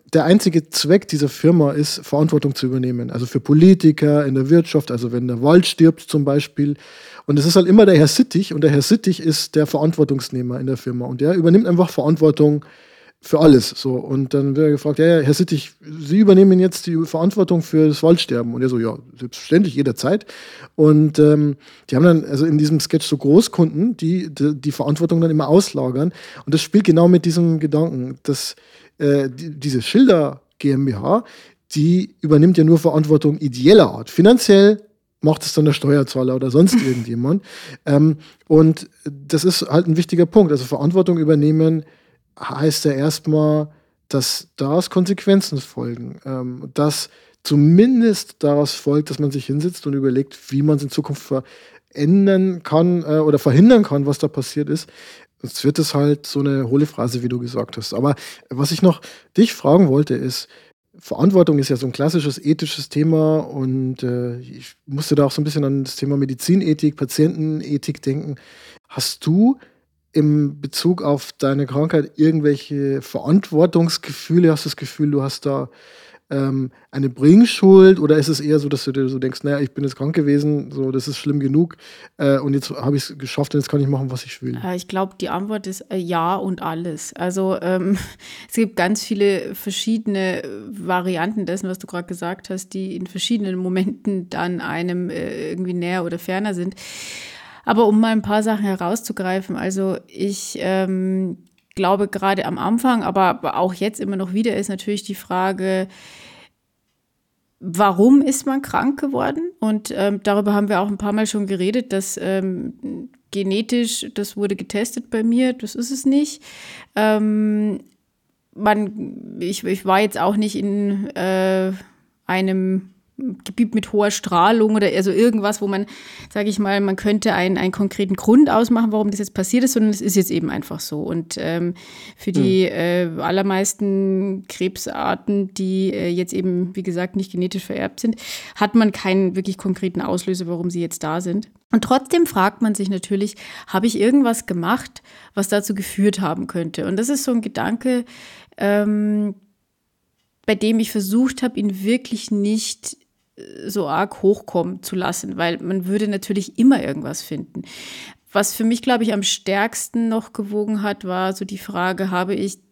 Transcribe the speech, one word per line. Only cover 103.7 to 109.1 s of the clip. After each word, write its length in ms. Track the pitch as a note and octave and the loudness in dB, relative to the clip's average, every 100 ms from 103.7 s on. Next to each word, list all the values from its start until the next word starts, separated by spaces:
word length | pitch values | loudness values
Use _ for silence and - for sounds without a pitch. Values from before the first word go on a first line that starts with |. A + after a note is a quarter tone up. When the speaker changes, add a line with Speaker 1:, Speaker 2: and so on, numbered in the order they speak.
Speaker 2:
jetzt 260 | F3+ G3+ A3 | -2 -6 -6
immer 160 | G3 G3 | -8 -6
noch 160 | F#3 | -4
wieder, 240 | F#3+ A3+ G3 | -4 -2 -4
ist 120 | G3 | -6
natürlich 360 | F#3+ - G#3 | -8 -6 -8
die 100 | - | -8
Frage, 720 | G3 - F#3 F#3+ G3 F#3+ F#3+ F#3+ - - - - - _ _ _ _ _ _ _ _ _ _ _ _ | -14 -8 -4 -2 -4 -4 -4 -6 -12 -20 -20 -20 -20 _ _ _ _ _ _ _ _ _ _ _ _
warum 640 | F#3 E3+ G3+ F#3 A3+ C#4 | -8 0 2 4 6 6
ist 220 | C#4+ C4+ - | 4 -2 -4
man 140 | C4+ | -6
krank 360 | C4+ - B3+ C#4 | -4 -4 -2 -2
geworden? 520 | C#4+ | -4